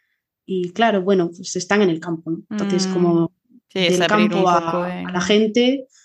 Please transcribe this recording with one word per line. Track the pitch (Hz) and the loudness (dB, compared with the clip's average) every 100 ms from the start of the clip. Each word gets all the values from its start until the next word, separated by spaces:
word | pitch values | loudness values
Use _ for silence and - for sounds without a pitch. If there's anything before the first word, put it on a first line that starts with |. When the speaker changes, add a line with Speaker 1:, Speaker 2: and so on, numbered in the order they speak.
| _ _ _ _ - | _ _ _ _ -8
Speaker 1:
y | 185 180 | -6 -4
claro, | 180 233 202 | -2 0 0
bueno, | 185 196 170 | 2 0 0
pues | 170 185 185 | -6 -10 -8
están | - 208 | -2 2
en | 190 | 2
el | 165 | 0
campo, | 170 165 160 | -4 -8 -6
¿no? | 165 - | -8 -8
Entonces, | 214 202 180 190 | -6 -2 -2 -2
Speaker 2:
Mm. | |
Speaker 1:
como | 185 175 170 165 _ _ _ _ | 0 2 2 0 _ _ _ _
Speaker 2:
Sí, | 190 | -2
es | 175 180 | 0 2
Speaker 1:
del | |
Speaker 2:
abrir | 170 214 214 | 2 4 2
un | 196 | 2
Speaker 1:
campo | 185 | 2
a, | 170 | 2
Speaker 2:
poco, | 165 175 | 0 -2
Speaker 1:
a | 180 180 180 | -4 -6 -6
la | 180 | -4
Speaker 2:
eh. | |
Speaker 1:
gente, | 180 208 220 240 247 269 - _ | 2 2 2 2 2 0 -6 _